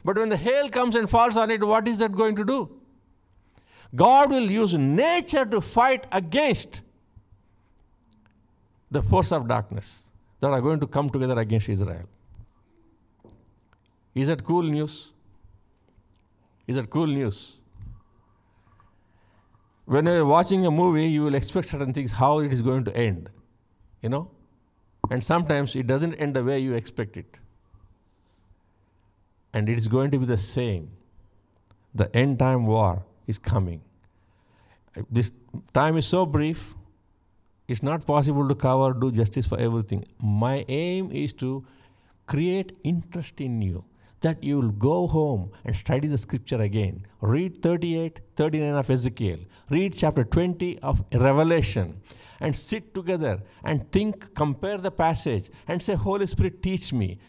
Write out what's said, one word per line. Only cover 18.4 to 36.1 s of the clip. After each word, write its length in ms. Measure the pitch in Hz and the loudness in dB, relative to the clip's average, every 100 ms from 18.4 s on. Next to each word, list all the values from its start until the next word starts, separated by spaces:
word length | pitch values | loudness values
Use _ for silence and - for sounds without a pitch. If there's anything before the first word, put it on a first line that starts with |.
| _ _ _ _ _ _ _ _ _ _ _ _ _ _ - | _ _ _ _ _ _ _ _ _ _ _ _ _ _ 0
When 200 | 131 160 | 2 4
you're 180 | 175 | 4
watching 420 | 147 156 180 190 180 | 6 4 4 2 4
a 40 | |
movie, 360 | 151 180 156 160 | 4 4 4 2
you 160 | 151 | 2
will 100 | 151 | 2
expect 320 | 139 - 185 - | 0 -2 -2 -4
certain 260 | 147 139 | -4 -4
things, 200 | 131 131 | -4 -4
how 260 | 104 131 151 | 2 2 4
it 120 | 147 | 2
is 100 | 127 | 0
going 220 | 120 131 | 0 0
to 120 | 113 - | -2 0
end, 340 | 117 87 - - - _ _ _ _ _ | 0 -2 -6 -18 -20 _ _ _ _ _
you 60 | 113 | -4
know? 220 | 135 180 - _ _ _ _ _ _ - | -4 -6 -14 _ _ _ _ _ _ -4
And 120 | - | -2
sometimes 540 | - 170 165 147 143 135 | 0 0 2 0 -2 -2
it 100 | 120 | 0
doesn't 280 | 135 165 | 0 0
end 200 | 160 147 | -2 -2
the 80 | 135 | -2
way 160 | 123 139 | -2 -2
you 140 | 131 | -2
expect 460 | 120 110 - 104 - | -4 -6 -8 -8 -10
it. 200 | - - - _ _ - - _ _ _ _ _ _ _ _ _ _ _ _ _ _ _ _ | -18 -20 -20 _ _ -20 -20 _ _ _ _ _ _ _ _ _ _ _ _ _ _ _ _
And 160 | 110 107 | -4 -2
it 100 | 117 | 0
is 80 | 110 | 0
going 240 | 127 139 | 2 2
to 60 | 139 | 0
be 60 | |
the 140 | 123 113 | 0 -2
same. 540 | 98 - 120 92 78 - _ _ _ _ _ - _ _ _ | -2 -4 -2 -4 -6 -18 _ _ _ _ _ -20 _ _ _
The 200 | 107 101 117 | -2 0 2
end 220 | 135 127 | 2 2
time 280 | 131 127 113 | 2 2 2
war 380 | 110 101 90 - _ - | 2 2 0 -6 _ -8
is 120 | 104 | -6
coming. 420 | - 101 92 80 - _ _ _ _ _ _ _ _ _ _ - 120 | -2 0 -2 -6 -14 _ _ _ _ _ _ _ _ _ _ -14 -4
This 220 | 113 110 - - - - | -2 -2 -4 -16 -16 -2
time 240 | - 151 165 | 2 2 2
is 100 | |
so 180 | - | 2